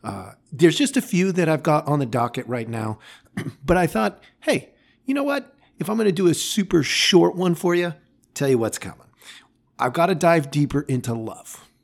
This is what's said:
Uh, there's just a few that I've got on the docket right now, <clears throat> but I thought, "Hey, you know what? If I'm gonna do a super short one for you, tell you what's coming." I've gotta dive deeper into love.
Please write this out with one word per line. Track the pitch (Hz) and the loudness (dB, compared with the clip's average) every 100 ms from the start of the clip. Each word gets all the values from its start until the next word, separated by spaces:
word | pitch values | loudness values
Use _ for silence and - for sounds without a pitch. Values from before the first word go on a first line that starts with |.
Uh, | 110 98 95 - _ | -10 -12 -14 -20 _
there's | 131 165 156 | 2 4 4
just | 285 262 | 0 0
a | |
few | - 180 190 | -2 0 0
that | 180 160 | 0 0
I've | 156 | 0
got | 156 147 - | 0 -2 0
on | 147 | -2
the | 127 | -2
docket | 123 120 - 117 | -2 -2 -4 -8
right | 123 117 | -8 -6
now, | 113 110 107 - - _ | -6 -8 -8 -14 -20 _
<clears throat> | - 139 - | -10 -10 -10
but | 135 175 | 0 2
I | 165 | 2
thought, | 220 214 - _ _ | 0 -4 -4 _ _
"Hey, | - 226 - _ _ _ - | -2 -2 -4 _ _ _ -4
you | |
know | 277 | -2
what? | 277 277 - _ _ _ | -2 -4 -8 _ _ _
If | 185 | -6
I'm | 220 | 0
gonna | 214 | 0
do | 165 180 | 2 2
a | |
super | 156 - - 190 175 | 2 -2 -2 2 0
short | 127 - - 185 175 | 2 0 4 6 6
one | 175 180 | 2 0
for | 170 180 | 0 0
you, | 175 175 156 _ _ _ | 0 -2 -6 _ _ _
tell | - 139 | -4 2
you | 123 | 2
what's | 113 - | 2 -4
coming." | 95 - - _ - - _ _ _ - | -12 -18 -20 _ -20 -20 _ _ _ -4
I've | 127 | -4
gotta | 147 175 | 0 0
dive | 180 175 170 143 | 4 4 4 2
deeper | 147 143 139 | 0 0 0
into | - 127 120 | -2 -4 -2
love. | 117 110 92 - - - _ | -6 -8 -14 -18 -20 -20 _